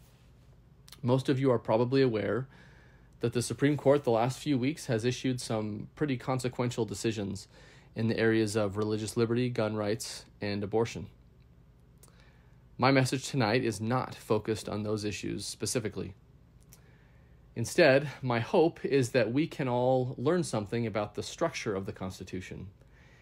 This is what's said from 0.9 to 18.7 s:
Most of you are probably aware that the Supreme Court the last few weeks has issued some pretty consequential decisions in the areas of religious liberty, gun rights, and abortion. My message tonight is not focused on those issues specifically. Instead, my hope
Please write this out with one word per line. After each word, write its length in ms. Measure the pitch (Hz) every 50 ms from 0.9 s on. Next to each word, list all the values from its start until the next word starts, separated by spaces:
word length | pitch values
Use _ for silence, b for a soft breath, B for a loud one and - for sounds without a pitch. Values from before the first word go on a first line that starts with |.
| - - -
Most 260 | 123 127 131 131 -
of 100 | 139 127
you 140 | 135 135 120
are 60 | 113
probably 420 | - - 110 110 120 120 131 135
aware 480 | 135 127 110 104 101 101 101 120 131 - b b b b b b b b b b b b b b
that 140 | - 120 -
the 80 | 123 117
Supreme 340 | - - - 135 143 151
Court 280 | 131 - 135 143 147 -
the 60 | 127
last 280 | 113 110 117 131 131 -
few 180 | - 151 143
weeks 300 | 123 123 135 160 - -
has 180 | - 123 110 113
issued 380 | 123 123 - - 131 127 123 -
some 460 | - 117 110 107 107 104 - - - -
pretty 220 | - 156 147 131
consequential 720 | 117 - - 131 127 123 123 - - 123 123 - - 113
decisions 600 | 101 101 - - 117 104 110 101 98 98 98 - - b b b b b b b b b
in 140 | 110 113 113
the 100 | 113 -
areas 380 | 110 113 110 110 110 104 104
of 220 | 113 104 101 95 107
religious 360 | 107 107 110 107 110 104 -
liberty, 360 | 120 117 110 117 123 127 123
gun 260 | 120 117 107 107 107
rights, 480 | 107 104 101 107 113 - - - - - - - -
and 240 | 104 104 101 104 101
abortion. 440 | 95 104 110 117 117 - 87 - - - - - - - - - - - - - - - - - - - - b b b b b b b b b b b b b b b -
My 120 | 123 131
message 380 | 139 135 131 127 143 131 - -
tonight 340 | - 135 117 101 113 131 131
is 160 | 117 107 95
not 360 | 110 113 127 127 - - -
focused 560 | - - - 113 107 - - 110 104 - -
on 140 | 98 104 104
those 200 | 107 110 107 104
issues 400 | 104 95 - - 107 - - -
specifically. 680 | - - - 113 104 - 127 107 101 - 95 90 92 92 - - - - - - - - - - - b b b b b b b b b b b b b b b b - 123
Instead, 520 | 113 - - - 170 143 131 139 151 139 B B
my 180 | 131 127 120 117
hope 460 | 117 - - 185 160 165